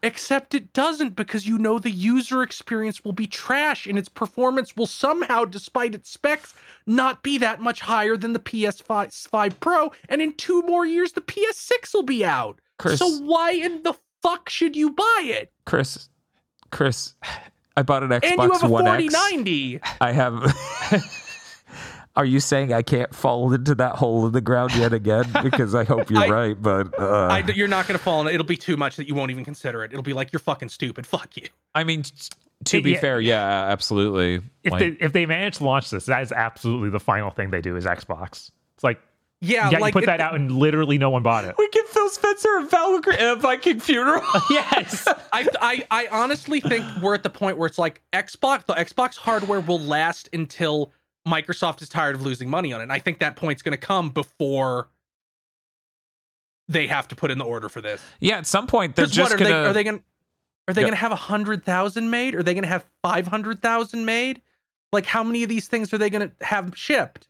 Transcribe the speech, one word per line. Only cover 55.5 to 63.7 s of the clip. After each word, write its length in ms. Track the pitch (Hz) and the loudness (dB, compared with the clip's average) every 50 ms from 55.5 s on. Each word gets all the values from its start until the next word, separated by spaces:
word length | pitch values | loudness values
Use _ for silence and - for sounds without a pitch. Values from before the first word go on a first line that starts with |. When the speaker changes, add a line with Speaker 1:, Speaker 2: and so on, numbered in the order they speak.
| _ _ _ _ _ _ _ _ _ _ _ _ _ _ _ _ _ _ _ _ _ _ _ - | _ _ _ _ _ _ _ _ _ _ _ _ _ _ _ _ _ _ _ _ _ _ _ -4
Speaker 1:
they 200 | 156 165 151 135 | -2 -2 0 0
have 200 | 151 143 127 - | -2 -4 -4 -6
to 60 | - | -8
put 160 | - - 147 | -6 -4 -4
in 60 | 131 127 | -2 -4
the 80 | 135 | -4
order 240 | 117 117 113 107 104 | -6 -6 -6 -8 -10
for 120 | - 123 | -12 -10
this. 200 | 104 107 104 98 - - - _ | -8 -8 -10 -10 -12 -20 -14 _
Speaker 2:
Yeah, 180 | - 180 220 196 | 0 0 0 0
at 100 | 160 - | -4 0
some 180 | - 196 226 254 | 0 0 0 2
point 280 | - 233 196 165 127 | 0 0 0 2 2
they're 100 | - 165 | 2 0
Speaker 1:
'Cause 80 | 147 139 | 2 4
Speaker 2:
just 180 | - 190 233 | 2 4 4
Speaker 1:
what, 80 | 214 196 | 4 4
are 20 | 202 | 4
Speaker 2:
gonna 60 | - 165 160 151 | 4 4 4 4
Speaker 1:
they, 60 | 143 | 2
are 40 | 196 | 2
they 100 | 214 214 | 2 0
gonna, 160 | 214 214 104 _ _ _ _ _ _ _ _ _ _ _ _ _ - | 0 -4 -6 _ _ _ _ _ _ _ _ _ _ _ _ _ -4
are 60 | 185 | 0
they 80 | 208 | 2
Speaker 2:
Yeah. 60 | 208 - | 2 2
Speaker 1:
gonna 80 | 220 196 | 2 0
have 140 | 220 233 | -2 -2
a 40 | 220 180 | -2 -4
hundred 460 | - - 202 208 214 208 214 190 - | -4 -4 -4 -2 -2 -2 -4 -4 -2
thousand 460 | - 180 180 190 208 190 226 226 226 | -2 0 0 0 -2 -2 -4 -4 -2
made? 240 | 233 240 247 262 254 | -2 -2 -2 -2 -2
Are 80 | 170 | -2
they 140 | 175 175 180 | 0 0 0
gonna 100 | 180 196 165 | 0 -2 -2
have 180 | 180 185 180 _ _ _ _ | -2 -4 -4 _ _ _ _
five 240 | 180 180 175 175 180 | -2 0 0 -2 -2
hundred 340 | 190 214 214 214 226 - | -4 -6 -4 -6 -8 -4
thousand 440 | - 233 | -2 0